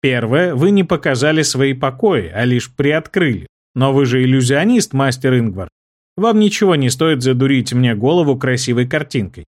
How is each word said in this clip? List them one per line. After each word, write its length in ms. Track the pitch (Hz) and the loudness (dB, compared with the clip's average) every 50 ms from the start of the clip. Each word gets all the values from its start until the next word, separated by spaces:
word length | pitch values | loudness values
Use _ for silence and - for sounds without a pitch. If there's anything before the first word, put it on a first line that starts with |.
«Первое, 540 | - 135 127 120 113 110 127 160 180 180 151 | -2 -2 0 0 0 0 0 0 0 0 0
вы 180 | 123 151 196 | 0 2 2
не 100 | 202 196 | 2 2
показали 600 | 185 - 175 151 - 156 135 120 139 151 156 156 | 2 0 -2 -2 -2 -2 -2 0 0 0 2 0
свои 320 | 147 - - 127 135 139 131 | 0 -2 0 0 0 0 0
покои, 540 | 127 135 135 127 127 - 208 175 120 92 80 85 | -2 -4 -6 -4 0 0 0 0 0 -2 -4 -4
а 100 | 104 120 | -2 0
лишь 260 | 123 123 120 - - | 0 0 0 -2 -4
приоткрыли. 760 | _ - 139 143 151 160 160 - - 190 175 143 113 90 - - _ _ _ _ - | _ -2 0 0 0 -2 -4 -4 -2 -2 0 0 -2 -4 -8 -14 _ _ _ _ -4
Но 180 | 123 131 135 | -2 0 2
вы 120 | 135 139 143 | 2 2 2
же 180 | 120 127 131 | 2 2 2
иллюзионист, 680 | 127 127 131 135 123 123 139 143 175 220 254 226 - - | 2 2 2 2 2 2 0 0 2 2 2 0 0 -2
мастер 460 | - 135 139 135 127 - - 131 127 123 | -2 -2 0 -2 -2 -2 0 0 2 2
Ингвар. 300 | 117 110 90 95 92 - _ _ _ _ _ _ _ _ - | 0 -2 -4 -8 -12 -14 _ _ _ _ _ _ _ _ -6
Вам 240 | - 202 233 233 214 | -2 0 2 2 4
ничего 340 | 214 202 208 - 214 190 175 | 2 2 2 2 2 2 2
не 160 | 143 135 120 | 2 2 0
стоит 320 | 123 - 160 165 156 127 | 0 0 0 0 0 0
задурить 500 | 123 131 131 123 135 135 139 131 123 - | 0 0 0 2 2 2 2 0 -2 -2
мне 220 | 123 123 127 120 113 | 0 0 0 0 0
голову 420 | 104 110 135 165 175 160 143 131 | 0 0 0 2 2 2 0 0
красивой 500 | 123 131 127 127 123 - 123 120 120 127 | -2 -2 -2 -2 -2 -2 -2 -2 -2 -2
картинкой. 580 | 127 151 156 151 - - 127 101 87 - - 80 _ _ | -2 -4 -6 -4 -4 -6 -6 -6 -6 -10 -16 -20 _ _